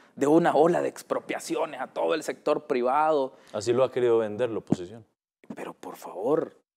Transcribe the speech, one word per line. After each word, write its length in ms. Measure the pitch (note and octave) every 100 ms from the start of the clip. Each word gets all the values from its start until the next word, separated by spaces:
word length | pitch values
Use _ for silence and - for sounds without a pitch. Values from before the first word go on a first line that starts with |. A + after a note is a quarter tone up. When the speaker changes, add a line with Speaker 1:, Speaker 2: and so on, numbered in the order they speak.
| _ -
Speaker 1:
de 120 | C#3
una 280 | D#3+ E3 C#3+
ola 260 | E3 E3+
de 80 | C#3
expropiaciones 920 | - - B2+ - A#2+ - D#3 - C#3+
a 60 | C3
todo 260 | - E3
el 100 | E3
sector 400 | - E2+ - D3+
privado. 720 | - C3 A#2+ C#3+ D#3 D3+ C3 - -
Speaker 2:
Así 200 | G#2 G#2
lo 100 | A#2+
ha 80 | C3
querido 260 | C3 B2 A2+
vender 320 | G#2+ G#2 B2
la 100 | G#2
oposición. 460 | - - F2+ A2+ G#2+ _ _ _ - -
Speaker 1:
Pero, 180 | -
por 220 | - - -
favor, 580 | - - A#2 D#3+ C#3 - _